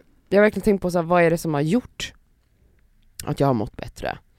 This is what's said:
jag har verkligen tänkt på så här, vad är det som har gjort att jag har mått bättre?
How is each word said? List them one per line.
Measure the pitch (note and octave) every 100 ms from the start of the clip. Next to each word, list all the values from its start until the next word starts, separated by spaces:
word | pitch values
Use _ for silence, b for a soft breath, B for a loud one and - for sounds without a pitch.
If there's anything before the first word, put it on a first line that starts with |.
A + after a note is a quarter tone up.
| - _ -
jag | F#3+
har |
verkligen | G#3 G#3
tänkt | G3+ G3
på | F3+
så | F3
här, |
vad | E3 F3
är | E3+
det | E3
som | E3
har | D3
gjort | D#3 A3+ - - - - _ _ _ _ _ _ _ _ _ -
att | - C#3+
jag | C#3
har |
mått | B2 G#2 -
bättre? | - - B1 - _